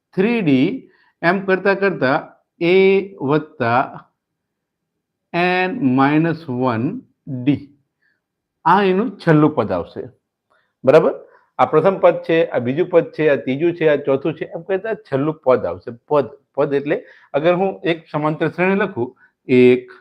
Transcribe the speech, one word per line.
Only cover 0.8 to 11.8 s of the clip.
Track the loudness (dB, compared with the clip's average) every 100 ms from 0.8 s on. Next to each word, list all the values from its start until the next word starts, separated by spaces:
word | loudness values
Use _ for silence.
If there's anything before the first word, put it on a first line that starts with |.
| -12 _ _ _
એમ | -2 -2
કરતા | 0 -2 0
કરતા | 0 -2 0 0 -2 -6 _ _ -4
એ | 2 4 4 2 -2 -6
વત્તા | -2 -2 -2 -6 -2 0 -2 -8 -20 _ _ _ _ _ _ _ _ _ _ _ _
એન | -2 0 0 -2 -2 0 2
માઇનસ | 2 2 0 -4 -8
વન | -4 -2 -2 -4 -8 -14 _ -12
ડી. | -6 -2 -2 -4 _ _ _ _ _ _ _ _ _
આ | 0 2
એનું | 2 0 -2 -4
છેલ્લું | 2 4 4
પદ | 2 -4
આવશે. | -4 -6 -12 -14 _ _ _ _ _ _ _
બરાબર? | 4 4 4 -2 -10 _ _ -2
આ | 0
પ્રથમ | 2